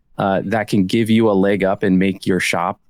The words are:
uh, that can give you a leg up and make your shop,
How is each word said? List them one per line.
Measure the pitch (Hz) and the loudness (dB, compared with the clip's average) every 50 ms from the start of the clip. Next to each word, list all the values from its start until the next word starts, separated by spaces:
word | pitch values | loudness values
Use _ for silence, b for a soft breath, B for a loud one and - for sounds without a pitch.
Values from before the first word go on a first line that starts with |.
| _ _ _ | _ _ _
uh, | - 101 98 98 92 - | -4 -2 -2 -2 -2 -2
that | 95 107 110 101 | -2 -4 -4 -4
can | - - 104 95 | -2 -2 -2 0
give | 95 - 113 117 107 | 0 0 0 2 2
you | 110 113 113 110 | 2 4 4 4
a | 101 | 2
leg | 95 95 98 104 92 95 | 2 2 2 0 0 0
up | 95 101 - - | -2 -2 -2 0
and | 98 92 92 | 0 2 2
make | 95 98 90 - - | 2 0 -2 -4 -2
your | 92 95 90 | -2 -2 -2
shop, | - - - 87 85 92 107 _ _ | -2 -2 -2 -2 -2 -4 -6 _ _